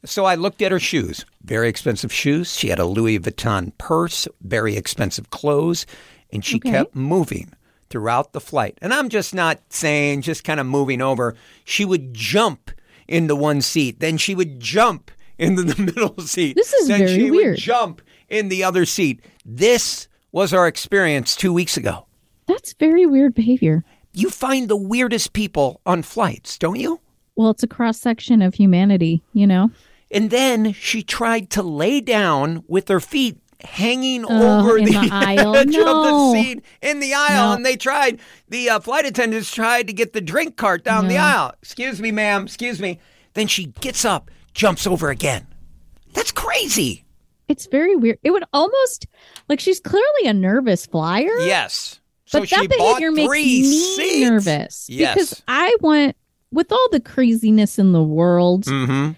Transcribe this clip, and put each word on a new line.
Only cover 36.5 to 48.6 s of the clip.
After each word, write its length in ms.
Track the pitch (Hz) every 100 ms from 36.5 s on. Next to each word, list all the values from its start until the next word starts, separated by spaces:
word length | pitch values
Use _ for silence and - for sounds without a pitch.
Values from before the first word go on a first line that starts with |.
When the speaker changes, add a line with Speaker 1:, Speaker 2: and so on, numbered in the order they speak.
| 233 - _
Speaker 1:
in 180 | 269 294
the 140 | 269
aisle. 340 | 277 294 285 226
Speaker 2:
No. 60 | 208
Speaker 1:
And 100 | 254
they 100 | 262
tried, 440 | 254 285 277 - - - _
the, 220 | 240 240
uh, 80 | 220
flight 240 | 226 269 285
attendants 440 | 233 233 220 208
tried 340 | - 226 240 240
to 40 |
get 200 | 202 220
the 80 | 214
drink 360 | 165 202 330 -
cart 280 | 220 175
down 240 | - 220 190
the 60 |
Speaker 2:
No. 60 | 269
Speaker 1:
aisle. 300 | 302 254 135 -
"Excuse 380 | - - 254 208
me, 120 | 220
ma'am, 320 | 214 214 202
excuse 340 | 196 - 240 208
me." 220 | 190 170 _ _ _
Then 140 | - 214
she 180 | - 170 -
gets 240 | 262 -
up, 260 | 233 190 - - _
jumps 340 | - 214 170 202
over 220 | - 156
again. 380 | 127 147 120 - - - - - - -
That's 180 | - 453
crazy. 760 | - - - 381 214 139 87 _ _ _ _ _
Speaker 2:
It's 180 | 294 -
very 300 | 269 339 381
weird. 220 | 226 220
It 80 | 285
would 140 | 381 339
almost, 540 | 285